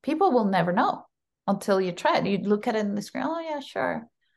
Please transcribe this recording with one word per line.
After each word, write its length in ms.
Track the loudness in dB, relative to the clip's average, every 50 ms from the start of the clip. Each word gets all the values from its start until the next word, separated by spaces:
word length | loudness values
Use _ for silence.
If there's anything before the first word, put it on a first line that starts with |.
| -2
People 280 | -4 0 2 2 4
will 140 | 4 4 2
never 260 | 4 2 2 2 2
know 340 | 2 2 2 0 0 -4 -10 _ _ _ _ _ _ _ _ -2
until 340 | -2 -2 2 2 2 2
you 100 | 2 0
try 260 | -4 0 0 2 2 2
it. 100 | 2 0
You 100 | -2 -2
look 300 | 2 2 0 2 2 -2
at 80 | 0
it 100 | 0 0
in 80 | -2 -4
the 80 | -4
screen, 220 | -6 -8 _ -6 -6
"Oh, 140 | -4 -4 -6
yeah, 220 | -6 -6 -6 -8
sure." 460 | -8 -8 -6 -4 -4 -2 -4 -6 -8 -14 _ _ _ _ _